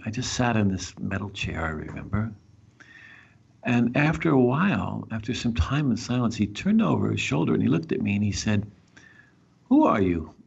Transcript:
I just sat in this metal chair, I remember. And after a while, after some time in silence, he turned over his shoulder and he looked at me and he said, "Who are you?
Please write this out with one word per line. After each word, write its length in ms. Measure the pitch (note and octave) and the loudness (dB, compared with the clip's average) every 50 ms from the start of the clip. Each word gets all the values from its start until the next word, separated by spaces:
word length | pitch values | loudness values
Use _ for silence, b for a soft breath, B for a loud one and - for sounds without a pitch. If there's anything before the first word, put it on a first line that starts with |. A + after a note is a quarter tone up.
| - | -8
I 60 | A2 | -8
just 220 | G#2+ B2 B2+ - - | -6 -6 -6 -4 -2
sat 220 | - B2 A#2+ A2+ | 0 0 2 2
in 140 | A2 G#2 G2 | 2 2 2
this 280 | F#2+ F#2 - - - - | 0 -2 -4 -8 -10 -8
metal 300 | - G2 F#2+ G2 G2+ G2 | -6 -4 -4 -4 -6 -6
chair, 360 | - - - - E2 E2 D#2+ | -8 -6 -6 -6 -4 -4 -4
I 40 | D#2+ | -4
remember. 600 | D#2 D2+ D2 - D2+ - - - - G#2 A2 A2+ G#2 - _ _ - - - _ B B B B B B B B B B B B B B B _ _ _ - | -6 -6 -8 -10 -10 -12 -8 -6 -4 -4 -4 -4 -8 -12 _ _ -20 -20 -20 _ B B B B B B B B B B B B B B B _ _ _ -2
And 340 | B2 B2 A#2+ A#2 - - | 0 2 2 2 2 2
after 320 | C#3+ D3 D#3 D#3+ - - E3 | 2 2 2 2 0 2 2
a 100 | D3 C3 | 4 4
while, 680 | B2+ A#2+ B2+ D3 F#3 G3+ D3 G2 F#2 F#2+ G2+ G#2 G#2 - | 4 4 2 2 2 2 2 0 -2 -4 -4 -6 -8 -8
after 220 | A2+ A2 - - A#2 | -8 -6 -6 -6 -6
some 220 | - - A#2+ A2 | -4 -4 -2 0
time 340 | - - - C3+ D3 C3 C3 | 0 0 0 0 0 0 0
in 80 | A2+ | 0
silence, 380 | - - - B2 B2+ B2 A2 - | -2 -2 -2 0 0 0 0 0
he 100 | G2+ G#2 | 0 -2
turned 360 | - - - - F#3+ G#3+ A3 | -2 -2 -2 0 2 4 4
over 280 | A3 D#3+ C3 G2+ G2+ G#2+ | 4 4 2 2 2 0
his 100 | G#2+ - | 0 -2
shoulder 340 | - - C3+ D3+ E3 A#2 G#2 | -2 -2 0 0 2 2 2
and 100 | G2 G#2 | 2 2
he 40 | |
looked 240 | A2+ C#3+ E3 D#3+ - | 2 2 0 0 -2
at 100 | - - | -4 -2
me 120 | G#2+ G2+ G2+ | 0 0 0
and 100 | G2+ G#2 | 0 0
he 80 | G2+ | 0
said, 400 | F#2+ - - A2 A2 G#2 G#2 - - - _ B B B B B B B B B B B B B B _ _ | -2 -2 -2 0 0 0 -2 -4 -10 -20 _ B B B B B B B B B B B B B B _ _
"Who 200 | - B3+ D4+ D#4 | 4 4 6 6
are 160 | - - G#2+ | 6 4 4
you? 340 | F#2+ F#2 F2 D#2+ - - - - - | 2 2 2 0 -2 -6 -12 -20 -18